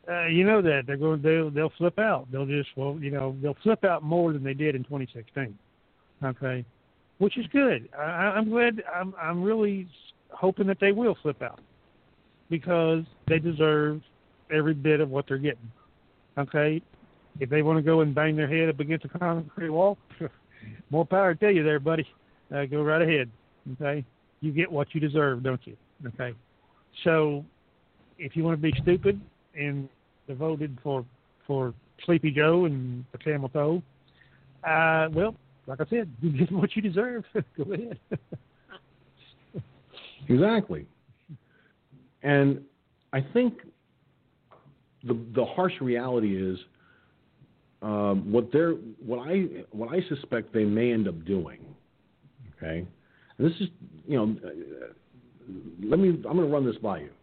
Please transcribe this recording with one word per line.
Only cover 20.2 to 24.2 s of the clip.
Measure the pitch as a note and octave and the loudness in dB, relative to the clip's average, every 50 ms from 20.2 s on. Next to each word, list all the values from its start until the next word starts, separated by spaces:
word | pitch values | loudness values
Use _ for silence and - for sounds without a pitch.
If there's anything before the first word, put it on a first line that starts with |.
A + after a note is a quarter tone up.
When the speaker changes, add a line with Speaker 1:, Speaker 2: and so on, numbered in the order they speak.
Speaker 1:
<laughs> | E3 C#3 _ _ _ _ _ - - G#2+ A2 - - _ | -10 -10 _ _ _ _ _ -20 -18 -18 -18 -18 -10 _
more | C#3+ D#3+ E3 | 0 0 0
power | - F#3+ F#3+ G3 F#3 E3+ | 2 2 4 4 2 2
to | D#3 G#3+ G#3 | 2 2 4
you | G3+ E3+ | 4 4
there, | D3+ D#3 D3+ D3 | 4 2 2 2
buddy. | C#3 D#3 E3 D#3+ D#3 - _ _ _ _ _ _ _ _ D3 | 0 0 0 0 -2 -6 _ _ _ _ _ _ _ _ -6
Uh, | C#3+ C#3+ | -6 -4
go | C3 C#3+ D3+ | -4 -2 -2
right | D3+ D3+ D3+ E3 | 0 2 2 4
ahead. | E3+ D#3+ D#3+ C#3+ B2 A#2 A2 _ _ _ _ _ _ C#3 C3 | 4 4 4 2 0 -2 -8 _ _ _ _ _ _ -12 -10
Okay, | - D3+ C#3 D3 D3+ C3 _ _ _ | -6 -4 -4 -4 -4 -6 _ _ _